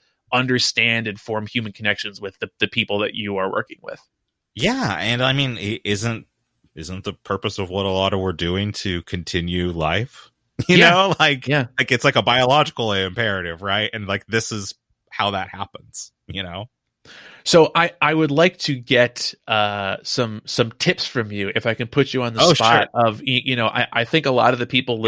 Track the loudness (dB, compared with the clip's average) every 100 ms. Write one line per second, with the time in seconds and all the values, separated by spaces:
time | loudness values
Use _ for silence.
0 | _ _ _ -2 2 0 0 2 2 0
1 | -2 -8 -6 -6 -4 -6 -8 -4 -4 -4
2 | -6 -10 -14 -10 -12 -4 -2 -2 -2 -2
3 | -2 -4 -6 -4 -4 -4 -8 -12 -18 -18
4 | _ _ _ _ _ -4 -2 -2 -2 -2
5 | -2 0 0 0 -2 -4 -6 -6 -2 -2
6 | -2 -6 -10 _ _ _ _ -16 -12 -10
7 | -10 -12 -6 -4 -4 -6 -4 -2 0 2
8 | 2 2 -2 -2 -2 -2 -2 -4 -4 -4
9 | -4 -8 -4 -4 -2 -2 -2 -2 0 0
10 | -2 -10 -20 _ _ -4 4 6 8 6
11 | 4 2 2 2 0 0 0 -2 0 2
12 | 4 4 4 4 4 4 2 0 -2 0
13 | -2 -2 -2 -2 -4 -6 -2 -2 -2 -6
14 | -6 -6 -2 -2 -2 -4 -6 -10 _ _
15 | _ -2 -2 -2 -6 -10 -12 -14 -18 -16
16 | -16 _ -14 -12 -10 -10 -14 _ _ _
17 | -20 -20 -20 -10 4 6 6 4 0 0
18 | 0 2 2 4 2 2 -4 -4 2 4
19 | 4 0 -8 -8 -2 0 0 -2 -4 -6
20 | -4 -4 -4 -6 -6 -2 -2 -2 -2 -2
21 | -4 -4 -4 -4 -4 -2 -2 -4 -2 0
22 | 0 0 -2 2 4 6 6 4 4 2
23 | 0 0 -2 -2 -2 0 0 0 -2 -2
24 | 0 0 2 4 4 2 0 0 0 0